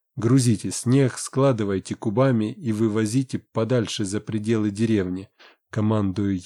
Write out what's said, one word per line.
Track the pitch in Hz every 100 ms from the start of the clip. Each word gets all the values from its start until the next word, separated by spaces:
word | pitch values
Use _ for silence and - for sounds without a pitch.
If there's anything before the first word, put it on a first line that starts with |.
| _ -
грузите | 110 135 120 101 98
снег, | - 117 135 131 -
складывайте | - 131 139 113 101 95 -
кубами | - 117 101 135 113 107
и | 135 135
вывозите | 107 113 107 107 123 135 101
подальше | - - 113 127 101 - 98
за | 104
пределы | - 107 107 110 107
деревни", | 101 113 107 90 92 98 _ - _ -
командую | - 107 107 98 92 101 95